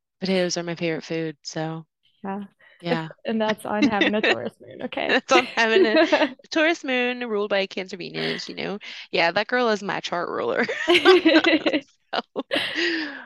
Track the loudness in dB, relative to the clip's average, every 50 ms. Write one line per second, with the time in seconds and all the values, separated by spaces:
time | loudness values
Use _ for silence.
0 | _ _ _ _ -2 0 2 2 0 0 -2 -4 -4 -6 -6 -4 -2 -2 -2 -4
1 | -6 -6 -6 -4 -4 -6 -8 _ _ -10 -6 -6 -6 -6 -6 -10 -12 _ _ _
2 | _ _ _ _ -10 -10 -8 -8 -10 -14 _ _ _ _ _ _ -4 -2 -2 -2
3 | -4 -8 -14 _ -6 -4 -2 -2 0 -2 -2 -4 -4 -4 0 0 2 2 2 2
4 | 2 2 2 2 2 0 0 0 -2 -8 -10 _ -20 -20 -14 -12 -12 -8 -6 -4
5 | -2 0 0 0 2 4 4 4 4 2 0 0 2 4 6 6 6 6 6 4
6 | 4 4 4 2 2 0 -2 -12 -16 -4 0 2 2 2 2 0 -2 -2 0 0
7 | 0 -2 -2 -4 -6 -4 -2 -2 0 0 0 0 0 -2 -6 -10 -8 -8 -10 -12
8 | -10 -8 -6 -4 -4 -4 -4 -6 -8 -10 -8 -8 -6 -6 -6 -8 -10 -14 -16 -16
9 | -12 -4 0 2 2 2 2 0 -2 0 0 0 2 2 0 0 -2 -6 -6 -6
10 | -6 -6 -4 -4 -4 -4 -4 -4 -2 0 0 0 0 -2 -4 -4 2 4 4 6
11 | 8 6 6 8 6 6 4 6 6 4 2 2 0 -2 -2 -2 -6 _ _ _
12 | _ _ -8 -8 -8 _ _ -10 -8 -4 -4 -4 -4 -4 -4 -2 -2 -2 -2 -4
13 | -6 -8 -10 -14 -18